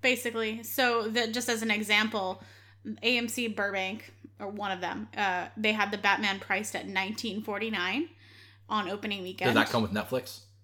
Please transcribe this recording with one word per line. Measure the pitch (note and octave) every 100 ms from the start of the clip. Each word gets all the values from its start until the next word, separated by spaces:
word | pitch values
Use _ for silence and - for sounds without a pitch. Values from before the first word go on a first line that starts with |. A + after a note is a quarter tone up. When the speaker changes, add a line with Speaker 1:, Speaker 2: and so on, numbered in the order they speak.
Speaker 1:
Basically. | - B3 A#3+ A3+ A3 A3
So | A3+ - B3+ A#3 A3
that, | A3+ A3+
just | A3+ A#3+
as | A3+
an | A3
example, | G#3 G#3 G#3 A3 A3 F#3+ F#3+ - - - - - A3
A | A3+ B3
M | A#3
C | A#3+ A#3
Burbank, | G#3+ G3+ G3 F#3+ G#3+ - - - -
or | G#3
one | G#3 G3+
of | F#3
them, | F3 - G#3+ -
uh, | G3+ F3+ F3 -
they | G#3+
had | G#3+ G3+
The | G3+
Batman | G3+ F#3+ G#3 F#3+
priced | - G3 G#3 -
at | F#3+
nineteen | F#3+ F#3+ G#3+ A3+ G3
forty-nine | G#3+ G3+ A3+ G#3+ F3+ A3 E4 - - - - - -
on | G#3+ F#3
opening | G3+ G#3 G3+
weekend. | F3+ F#3+ F#3
Speaker 2:
Did | A2
that | A2
come | A#2+
with | G#2
Netflix? | G#2 G#2 B2+ A#2+ - - -